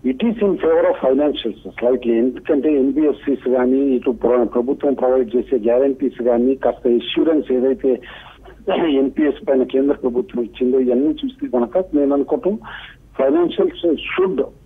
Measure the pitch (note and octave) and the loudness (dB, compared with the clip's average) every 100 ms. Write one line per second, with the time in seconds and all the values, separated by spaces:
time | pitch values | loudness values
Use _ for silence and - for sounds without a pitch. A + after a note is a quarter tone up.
0 | B3 C4 A3+ G#3+ G3+ F3 D#3+ E3 C#3 - | -4 -2 -2 0 0 0 2 2 2 2
1 | C3 C3+ D3 - A#2 G2 F#2+ - A#2+ B2+ | 2 2 0 -2 -6 -8 -14 -2 0 0
2 | A#2+ A#2 B2+ B2 - D3 D#3 C#3+ C3+ C3+ | 0 2 0 -2 -2 0 2 2 2 2
3 | D3+ C3+ - C3 B2+ B2+ B2+ C3+ C#3 B2 | 0 0 -4 -2 0 0 2 2 2 0
4 | - A2+ A#2+ B2 B2 B2 B2 - C#3+ C3 | -2 -2 2 2 2 0 -2 -2 -2 0
5 | B2+ C3 A2+ A#2+ - C3 A2+ B2 C#3 C3 | 2 2 2 -2 0 -2 2 2 2 0
6 | C3 - A#2+ A#2+ B2 C3+ B2+ - B2 A#2 | -4 -2 0 2 2 2 -2 0 0 0
7 | - E3 D3+ D#3 - B2+ C3 C3 C3+ A#2+ | 0 0 2 2 0 0 0 0 0 -2
8 | - - - - - - - F#4 E4+ C3+ | -6 -20 -20 -20 -20 -10 -4 0 2 2
9 | C3+ C#3+ D3+ C3+ - C3 B2 C3+ C#3 C#3 | 0 0 -2 -2 0 0 2 0 0 0
10 | B2+ A#2+ A2+ A#2+ A2+ - B2 C3 B2 A#2+ | -2 -2 -4 -6 -6 -2 0 2 2 2
11 | D3+ D3+ C3 - C#3 B2 A#2+ F#3 F#3 D3 | 0 -2 -6 -8 -4 -2 0 -2 0 0
12 | C#3 C#3+ C3+ D3+ F3+ A3 - - - - | 2 0 0 -2 -2 -4 -10 -18 -18 -20
13 | - - - E3+ E3+ - F3+ - E3+ C#3+ | -16 -2 0 2 0 0 -2 0 -2 -2
14 | - - F#3+ C3+ - - | -4 -2 0 0 -4 -8